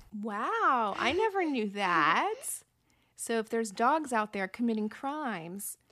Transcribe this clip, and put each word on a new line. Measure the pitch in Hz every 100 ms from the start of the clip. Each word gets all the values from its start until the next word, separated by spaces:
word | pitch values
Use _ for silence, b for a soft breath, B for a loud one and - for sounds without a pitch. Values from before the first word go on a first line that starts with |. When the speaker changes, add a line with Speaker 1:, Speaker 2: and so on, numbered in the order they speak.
| - 214
Speaker 1:
Wow. | 214 202 277 453 370 254 214 -
I | 233
never | 339 440 381 330
knew | 262 214
Speaker 2:
<laughs> | 202
Speaker 1:
that. | 190 170 151 196 359 480 - - - _ _ _ _ -
So | - 226
if | 214
there's | 226 226
dogs | 190 240 311 285
out | 233 214
there | 202 190
committing | - 240 220 214
crimes, | - 269 302 277 190 165 190 - - _